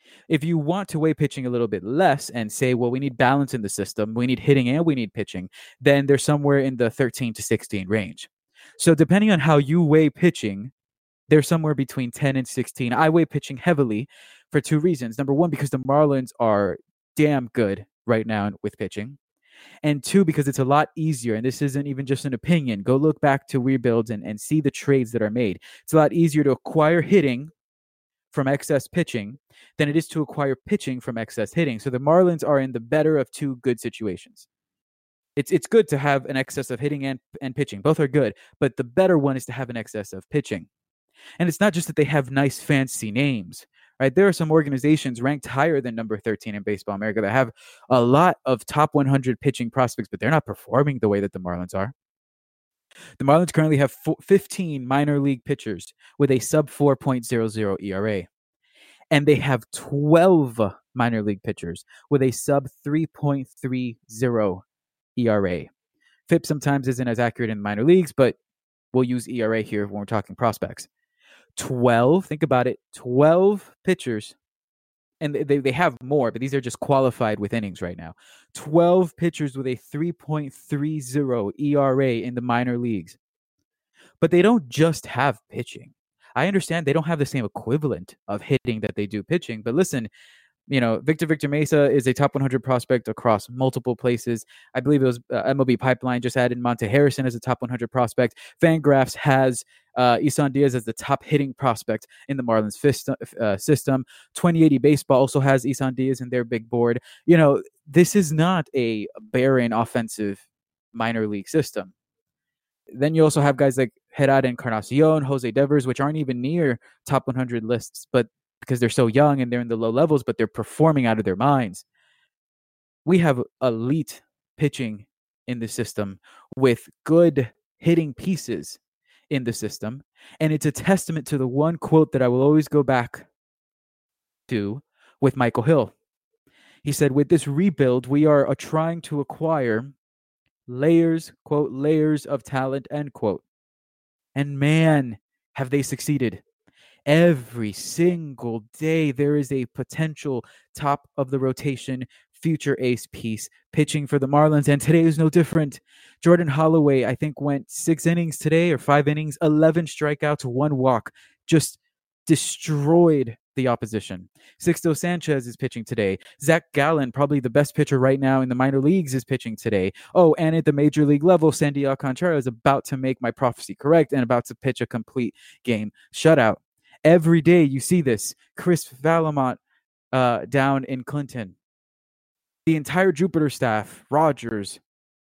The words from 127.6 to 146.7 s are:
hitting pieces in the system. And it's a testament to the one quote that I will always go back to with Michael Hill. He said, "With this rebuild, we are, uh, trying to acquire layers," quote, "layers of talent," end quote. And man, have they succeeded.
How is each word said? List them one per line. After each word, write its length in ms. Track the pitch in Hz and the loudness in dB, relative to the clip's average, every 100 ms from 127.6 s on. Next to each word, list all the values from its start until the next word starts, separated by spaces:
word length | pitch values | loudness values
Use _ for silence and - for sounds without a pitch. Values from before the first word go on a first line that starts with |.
| _ _ | _ _
hitting 360 | 165 170 151 | 0 2 0
pieces 640 | - 190 175 - 90 - - _ _ _ _ - | -4 -4 -4 -4 -8 -8 -18 _ _ _ _ -6
in 140 | 139 | -4
the 100 | 120 | -4
system. 500 | - 107 - 104 135 - _ - - | -6 -6 -8 -10 -10 -18 _ -16 -4
And 120 | 156 | -2
it's 140 | 151 151 | 0 -2
a 60 | |
testament 560 | - - 190 - 160 - | -2 0 0 0 -6 -4
to 100 | 143 | -4
the 100 | 127 | -2
one 300 | 135 160 170 | 0 0 -2
quote 340 | - 160 156 | 2 4 4
that 100 | 131 | 2
I 60 | 123 | 2
will 140 | 127 | 4
always 260 | 139 156 147 | 4 4 4
go 160 | 147 | 0
back 440 | 131 127 120 - - _ _ _ _ _ _ _ _ _ _ _ - | 2 0 -2 -8 -20 _ _ _ _ _ _ _ _ _ _ _ -6
to 320 | 113 101 131 - _ _ - | -4 -4 -8 -14 _ _ 0
with 160 | 135 135 | 0 2
Michael 260 | 117 127 | 0 0
Hill. 300 | 120 156 104 _ _ _ _ _ _ _ _ _ | 2 2 0 _ _ _ _ _ _ _ _ _
He 80 | 147 | -6
said, 200 | - 143 | 0 2
"With 180 | 135 139 | 2 2
this 180 | 165 147 | 2 0
rebuild, 600 | 139 196 147 131 127 127 | 0 0 2 2 2 0
we 180 | 143 156 | 2 4
are, 240 | 143 139 | 4 2
uh, 60 | 139 | -2
trying 460 | - 160 165 170 | -4 -4 -2 -6
to 180 | - 147 | -8 -8
acquire 720 | 135 - 160 156 123 110 135 - _ _ _ _ _ _ - | -8 -6 -2 -2 0 -2 -4 -16 _ _ _ _ _ _ -12
layers," 640 | 123 151 165 165 160 - _ | -2 4 4 4 0 -6 _
quote, 280 | - 147 151 | -4 -2 -2
"layers 540 | 131 147 156 156 151 - | -2 0 2 2 0 -4
of 180 | 139 | -8
talent," 440 | - 131 131 135 - | -6 -4 -4 -6 -8
end 220 | 147 143 | -10 -10
quote. 300 | - 107 82 _ _ _ _ _ _ _ _ _ 135 | -4 -4 -4 _ _ _ _ _ _ _ _ _ -6
And 220 | 143 139 | -4 0
man, 580 | 143 160 160 147 127 107 _ _ _ | 2 4 4 2 0 -8 _ _ _
have 160 | - 127 | -8 -2
they 120 | 143 | -2
succeeded. 640 | 131 135 - 143 117 90 _ _ _ | -2 -6 -4 -2 -2 -4 _ _ _